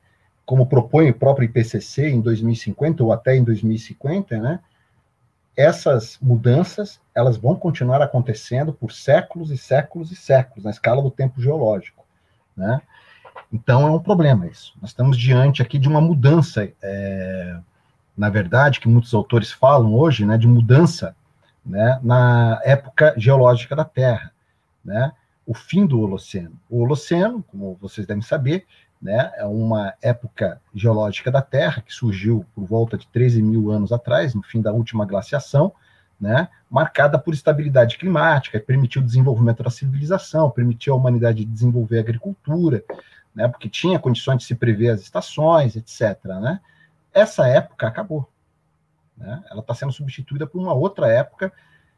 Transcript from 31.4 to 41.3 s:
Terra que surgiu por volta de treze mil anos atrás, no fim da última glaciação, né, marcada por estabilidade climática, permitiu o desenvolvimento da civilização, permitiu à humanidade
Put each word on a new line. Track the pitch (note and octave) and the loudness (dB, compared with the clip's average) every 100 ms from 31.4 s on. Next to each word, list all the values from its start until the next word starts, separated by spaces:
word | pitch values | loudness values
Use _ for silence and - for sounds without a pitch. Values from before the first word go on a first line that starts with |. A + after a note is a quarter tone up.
Terra | - C3+ C3+ A#2+ | -2 -2 -2 -4
que | - | -12
surgiu | - A#2 F#2+ G#2 A2+ F2 - | -6 -4 -2 -2 -2 -4 -12
por | F#2+ | -4
volta | A2+ A2+ G2 | -2 -2 -6
de | - | -6
treze | A#2 B2+ A#2 | 0 2 2
mil | G#2+ A2+ G#2+ | 2 2 0
anos | G#2+ G2+ | -2 -2
atrás, | A#2+ - G#2+ C#3+ | -4 -2 -2 -2
no | A2 | -4
fim | - A#2 | -6 -4
da | G#2+ | -2
última | A2 A2+ A2 G2 | -2 -4 -4 -4
glaciação, | G2 - D3 - C#3 F#3+ - _ _ _ - | -6 -4 -8 -2 0 0 -4 _ _ _ -8
né, | G2+ A#2 F3+ _ _ | -2 -2 -2 _ _
marcada | - D#3 - D3 D3+ | -2 0 2 2 0
por | - | -2
estabilidade | D3 - D3 D3 C3 A2+ - | -2 0 0 2 2 2 0
climática, | F#3 D#3 D#3+ D3 - G#2+ | -2 0 2 0 -2 -6
permitiu | - C3 B2+ C#3 | -2 0 0 0
o | B2 | 0
desenvolvimento | B2+ C3+ A2+ A#2 A2+ | 2 2 2 0 0
da | A2+ | -4
civilização, | - C3+ C3+ D3 F#3+ - D#3+ D3+ | -6 -4 -4 -2 -4 -2 0 0
permitiu | - A#2+ A#2 - | 0 -2 -2 -2
à | C3 | 0
humanidade | B2+ A#2+ A#2 | 0 2 0